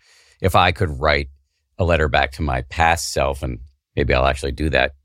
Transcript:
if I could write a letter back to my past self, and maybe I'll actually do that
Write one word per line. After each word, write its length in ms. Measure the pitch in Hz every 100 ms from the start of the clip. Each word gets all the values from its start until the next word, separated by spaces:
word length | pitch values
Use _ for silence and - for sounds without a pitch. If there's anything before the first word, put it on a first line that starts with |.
| _ _ _ -
if 140 | 92 104
I 160 | 90
could 280 | - 90 67
write 300 | 76 73 73 - _ _ _ -
a 60 |
letter 240 | 85 82 78
back 240 | 71 69
to 80 | -
my 200 | 76 64
past 480 | 62 - 82 85 -
self, 320 | - 67 67
and 160 | 67 60 - _ _ -
maybe 180 | 67
I'll 140 | 64 67
actually 260 | 67 69
do 160 | 65 76
that 240 | 67 67 -